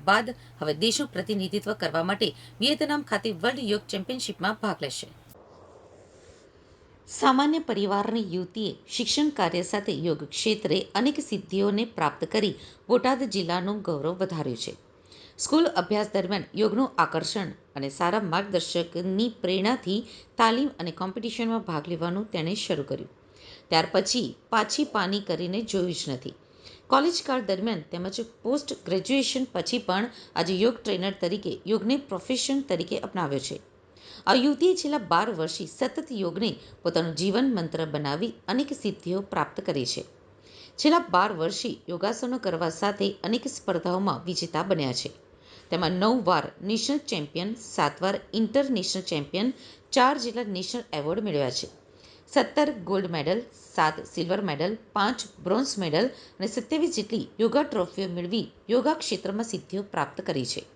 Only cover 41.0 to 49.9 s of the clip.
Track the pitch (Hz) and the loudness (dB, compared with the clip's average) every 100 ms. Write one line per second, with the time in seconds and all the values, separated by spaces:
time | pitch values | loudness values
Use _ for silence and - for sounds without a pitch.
41 | 339 180 208 180 165 - 240 131 - 175 | 6 4 4 2 -2 -2 -6 -6 -6 -2
42 | 196 226 254 254 196 165 170 165 202 202 | -2 -2 -4 -2 -2 0 -2 0 0 2
43 | 196 - - 240 262 - - 175 175 185 | -2 -2 -2 0 -2 -6 -2 0 0 2
44 | 196 131 170 170 170 151 185 175 135 123 | 2 0 -2 -4 -2 -2 0 2 0 -2
45 | - - - - - - - 165 170 180 | -6 -10 -20 -20 -20 -18 -4 0 2 2
46 | 208 254 185 170 147 - 190 220 233 285 | 4 4 4 2 2 -6 -2 0 0 -2
47 | - 185 147 165 196 220 - - 147 - | -2 -4 -4 -4 -4 -6 -6 0 0 2
48 | 185 202 - 220 220 269 277 226 - 185 | -2 -2 -2 0 2 2 2 0 -2 -4
49 | 180 160 143 180 240 - - - - | -2 -4 -2 0 0 -2 -10 -20 0